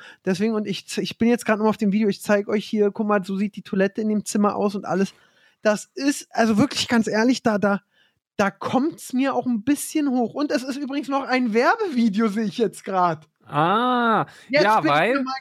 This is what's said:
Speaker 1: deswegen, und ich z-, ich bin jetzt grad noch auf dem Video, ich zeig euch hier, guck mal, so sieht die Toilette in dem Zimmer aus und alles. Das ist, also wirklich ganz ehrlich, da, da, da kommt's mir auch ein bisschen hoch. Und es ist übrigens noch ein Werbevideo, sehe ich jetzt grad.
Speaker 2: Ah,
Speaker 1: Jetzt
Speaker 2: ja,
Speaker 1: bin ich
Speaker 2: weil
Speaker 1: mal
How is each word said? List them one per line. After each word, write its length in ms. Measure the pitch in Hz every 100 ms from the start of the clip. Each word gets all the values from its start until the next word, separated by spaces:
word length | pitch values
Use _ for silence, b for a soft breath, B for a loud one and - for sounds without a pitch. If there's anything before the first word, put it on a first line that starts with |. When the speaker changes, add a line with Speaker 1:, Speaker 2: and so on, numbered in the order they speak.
| B B 185
Speaker 1:
deswegen, 280 | 185 220
und 140 | 214 208
ich 200 | - -
z-, 160 | -
ich 140 | - -
bin 100 | 226
jetzt 180 | 240 -
grad 140 | 214
noch 60 | 220
auf 120 | 202
dem 140 | 208
Video, 160 | 208 214
ich 140 | -
zeig 260 | - 208 208
euch 180 | 208 -
hier, 260 | 214 208
guck 160 | 202 208
mal, 160 | 208
so 120 | 180 190
sieht 200 | 208 -
die 80 |
Toilette 360 | - 196 196 233
in 100 | 214
dem 160 | 214 -
Zimmer 300 | 214 208 202
aus 200 | 202 196
und 100 | -
alles. 280 | 180 196 b b b b b
Das 280 | 214 208 - -
ist, 320 | 277 - -
also 260 | - 226 208
wirklich 300 | 277 - -
ganz 200 | 233 214
ehrlich, 340 | 214 240 254
da, 140 | 240 208
da, 240 | 202 202 - _ _ _ _ -
da 140 | 196
kommt's 600 | - - 262 302 - -
mir 220 | 254 277
auch 120 | 247 247
ein 180 | 233
bisschen 460 | 226 285 - 311 285
hoch. 260 | 247 226 -
Und 160 | 294
es 120 | 269
ist 140 | 262 269
übrigens 300 | 269 277 254
noch 160 | 277
ein 300 | 262 254 247
Werbevideo, 760 | 220 294 466 403 247 233 190 226
sehe 180 | 202 214
ich 120 | -
jetzt 260 | 214 - -
grad. 420 | 185 175 156 - _ -
Speaker 2:
Ah, 800 | 147 170 214 247 247 233 208 156 B B
Speaker 1:
Jetzt 160 | 277
Speaker 2:
ja, 160 | 359 214
Speaker 1:
bin 100 | 294
ich 80 | 147
Speaker 2:
weil 260 | 202 269
Speaker 1:
mal 100 | 262 262